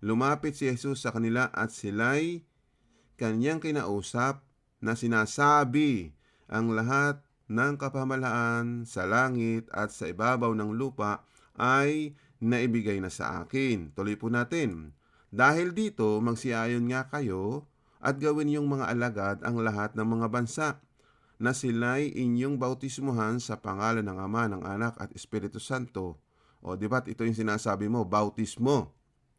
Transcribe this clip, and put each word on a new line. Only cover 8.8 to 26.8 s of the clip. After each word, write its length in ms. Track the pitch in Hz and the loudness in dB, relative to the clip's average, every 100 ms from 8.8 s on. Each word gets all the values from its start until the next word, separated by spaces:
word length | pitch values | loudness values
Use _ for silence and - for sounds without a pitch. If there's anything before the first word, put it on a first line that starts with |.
sa 240 | 117 - 92 | -6 -4 2
langit 640 | 113 131 123 113 113 113 | 2 2 2 0 0 -4
at 240 | - 104 - | -4 -4 -4
sa 160 | 80 | -6
ibabaw 400 | 87 113 127 117 | 0 0 2 2
ng 240 | 110 104 110 | 0 -2 -2
lupa 480 | 135 135 104 101 - _ _ - | -4 -2 -4 -4 -8 _ _ -2
ay 560 | 123 135 143 156 151 - _ - | 2 4 2 0 -4 -10 _ -4
naibigay 560 | 113 120 123 117 104 98 | 0 2 2 0 0 -2
na 80 | 92 | -4
sa 400 | - 62 87 87 | -4 -6 -6 -4
akin." 480 | 135 135 110 78 82 | 0 0 0 -2 -6
Tuloy 240 | 101 104 | -4 -2
po 80 | 113 | 0
natin. 640 | 120 120 170 135 85 78 - _ _ - | 0 0 0 -2 -2 -10 -18 _ _ -8
Dahil 400 | 101 131 156 180 | 4 6 6 2
dito, 480 | 175 220 208 107 107 | 0 -2 2 2 2
magsiayon 720 | 117 117 131 113 113 120 120 | 0 -2 -2 -2 0 0 0
nga 160 | 127 131 | -2 -4
kayo 640 | 147 127 92 98 135 - _ _ _ | -4 -2 -2 -2 -4 -10 _ _ _
at 160 | - 139 | -2 2
gawin 320 | 151 151 147 | 2 2 2
yung 160 | 147 147 | 2 2
mga 240 | 139 104 | 0 0
alagad 460 | 120 120 104 98 98 - | 0 0 0 -2 -2 -2
ang 160 | 117 | 0
lahat 320 | 113 104 107 110 | 0 0 -2 0
ng 80 | |
mga 240 | 110 113 113 | 0 2 0
bansa, 560 | 120 117 139 156 139 _ _ _ _ _ - | 0 -2 -2 -2 -2 _ _ _ _ _ -2
na 160 | 113 135 | 0 0
sila'y 560 | 131 117 120 127 147 - | 0 0 2 0 -2 0
inyong 400 | 123 120 131 143 | 0 2 0 0
bautismuhan 800 | 151 123 139 139 139 117 110 120 | -2 -2 -6 -4 -2 0 0 0
sa 240 | 120 107 | -4 -8
pangalan 400 | 107 98 107 113 | -6 -2 0 0
ng 160 | 104 92 | 0 -4
Ama, 320 | 95 110 117 | -4 -2 -2
ng 120 | 98 85 | -2 -6
Anak 320 | 98 117 110 | -4 -4 -4
at 160 | 98 - | -12 -12
Espiritu 480 | - 107 98 110 | -8 -6 -6 -8
Santo, 560 | - 131 120 101 92 80 _ _ _ _ - | -6 -6 -4 -6 -8 -8 _ _ _ _ -8
O, 80 | |
di 160 | 92 | -4